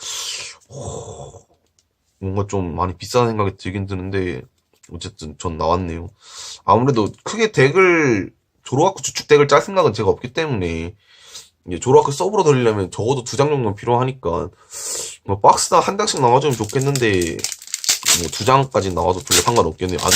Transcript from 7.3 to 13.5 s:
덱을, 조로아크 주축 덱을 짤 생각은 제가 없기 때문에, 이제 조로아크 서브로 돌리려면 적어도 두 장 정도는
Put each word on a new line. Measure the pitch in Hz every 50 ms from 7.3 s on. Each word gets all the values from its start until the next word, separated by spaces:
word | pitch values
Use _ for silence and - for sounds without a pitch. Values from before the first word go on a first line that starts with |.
| - 220 226 214
덱을, | - 156 131 139 143 185 190 180 175 165 151 135 113 98 87 - - _ _ _ _ _ _
조로아크 | - 127 131 165 190 185 -
주축 | - - - - -
덱을 | - 147 143 143
짤 | 143 139 151
생각은 | - - 196 190 170 131 104
제가 | 113 110 95
없기 | - - - 123 -
때문에, | 165 160 156 131 101 90 85 82 82 82 87 - _ _ _ _ _ - - - - - _ _ _ _
이제 | - 90 80
조로아크 | - 123 135 151 143 143
서브로 | 139 - 175 190 214 202 175
돌리려면 | 151 139 127 120 113 110 104 95 87
적어도 | - - 104 120 147 131 113
두 | - -
장 | 117 139
정도는 | 151